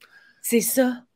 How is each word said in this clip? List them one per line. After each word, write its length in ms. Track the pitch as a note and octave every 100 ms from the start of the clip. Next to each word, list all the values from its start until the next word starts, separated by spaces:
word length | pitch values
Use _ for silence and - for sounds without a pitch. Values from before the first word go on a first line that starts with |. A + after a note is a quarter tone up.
| _ _ _ _
C'est 200 | - A#3
ça. 420 | - C4 B3+ B3 _